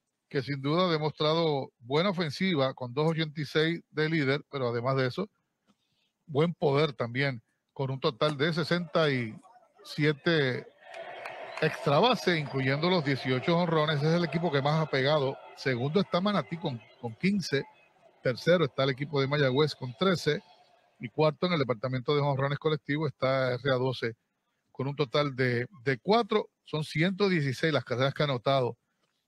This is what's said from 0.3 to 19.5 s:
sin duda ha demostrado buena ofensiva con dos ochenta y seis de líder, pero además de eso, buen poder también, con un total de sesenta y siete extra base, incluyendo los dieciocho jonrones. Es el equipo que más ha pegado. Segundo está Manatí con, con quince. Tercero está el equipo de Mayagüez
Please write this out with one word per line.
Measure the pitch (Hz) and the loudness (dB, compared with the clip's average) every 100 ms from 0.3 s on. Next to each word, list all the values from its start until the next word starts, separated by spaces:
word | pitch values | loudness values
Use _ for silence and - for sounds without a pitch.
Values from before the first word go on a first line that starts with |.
| 143 | -4
sin | 131 143 | -4 -2
duda | 135 160 185 | 0 2 2
ha | |
demostrado | 160 151 - 151 165 165 143 131 _ | 2 -2 0 0 2 2 0 -4 _
buena | 117 147 190 | -2 2 2
ofensiva | 175 165 - 190 156 131 | 0 -2 -2 0 2 0
con | 135 123 | -2 -6
dos | 120 156 | 0 0
ochenta | 160 160 147 | 0 -2 -4
y | |
seis | 147 160 160 170 - | -2 2 2 0 -6
de | 147 156 | -4 0
líder, | 160 131 143 - | 2 2 0 -2
pero | 139 123 | -4 -2
además | 120 120 135 | -2 0 0
de | 131 | 0
eso, | 123 208 _ _ _ _ _ _ _ _ _ - | -2 -6 _ _ _ _ _ _ _ _ _ -4
buen | 139 165 | 0 0
poder | 160 156 139 156 | 2 2 2 2
también, | 123 117 123 139 123 - _ _ | 0 -4 -2 -2 -2 -10 _ _
con | - 135 | -6 -4
un | 131 | -2
total | 160 123 151 147 | -2 0 0 0
de | 156 | 0
sesenta | 160 160 170 170 175 156 | 0 0 -2 0 2 2
y | 131 117 107 - - _ _ | 2 -2 -8 -18 -20 _ _
siete | - - 147 151 - 160 135 123 - - - - - - - - - - | -10 0 0 0 0 2 2 -2 -8 -18 -18 -14 -14 -12 -14 -14 -14 -4
extra | 156 - - 143 | -2 -2 0 4
base, | 233 240 - 170 | 4 2 0 0
incluyendo | 139 131 131 139 170 | -2 -2 0 0 2
los | 185 | 2
dieciocho | 147 131 131 127 - | 2 -2 0 0 2
jonrones. | 165 175 160 151 151 | 0 2 2 2 2
Es | 151 | 2
el | 170 | 2
equipo | 170 170 170 | 0 -2 0
que | 143 | 0
más | 139 156 | 2 0
ha | 151 | 0
pegado. | 139 131 151 131 135 - - | 0 2 2 2 -4 -10 -8
Segundo | 135 123 135 170 | -4 -2 0 0
está | 190 175 | 2 0
Manatí | 196 196 139 170 | 0 0 -2 -6
con, | 165 123 - - | -6 -8 -12 -14
con | 120 | -12
quince. | 113 180 202 - 139 - - _ _ - _ | -2 0 0 0 -4 -4 -12 _ _ -20 _
Tercero | 139 113 - 180 | -2 0 4 4
está | 147 - | 2 0
el | 135 | -2
equipo | 127 143 143 | -2 -2 -2
de | 135 | 0
Mayagüez | 147 139 | 2 2